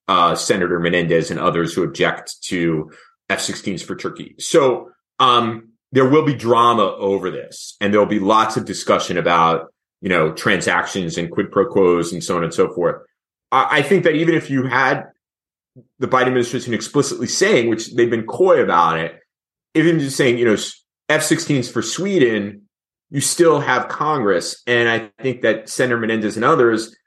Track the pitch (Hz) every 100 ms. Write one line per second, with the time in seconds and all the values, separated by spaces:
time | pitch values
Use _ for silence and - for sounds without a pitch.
0 | - 92 85 80 - 104 90 87 85 87
1 | 82 82 78 80 87 82 80 95 82 -
2 | 85 - - - - 90 85 78 78 -
3 | _ _ - 98 - 98 104 82 - 95
4 | - - - - - 165 131 117 - _
5 | _ - 127 120 113 113 - _ _ 131
6 | 131 151 143 117 113 117 120 113 95 -
7 | 98 98 90 71 - - - - 101 104
8 | 98 104 95 110 107 123 101 90 - 92
9 | - 87 85 85 82 80 - _ _ _
10 | 95 87 78 - 113 90 95 87 - 98
11 | 82 85 85 101 95 98 95 101 90 87
12 | 82 87 - 87 82 - 90 90 82 -
13 | - _ _ _ - 131 - 147 143 190
14 | 165 151 170 160 - 135 127 127 131 147
15 | - _ _ _ _ _ _ 123 _ -
16 | 123 127 127 127 117 127 123 107 - 143
17 | - - 123 - 202 156 113 113 - 117
18 | 117 113 110 - 185 151 95 85 82 80
19 | 80 - _ _ _ _ _ 160 165 165
20 | 135 147 135 117 120 101 - - _ _
21 | - 151 - 160 - 139 120 117 - -
22 | 196 185 120 107 101 - _ _ _ _
23 | _ 147 - - 165 143 131 123 - -
24 | 151 147 101 87 - - 120 120 117 110
25 | 110 - 131 123 113 107 - - 127 117
26 | 113 110 104 110 131 151 117 110 - -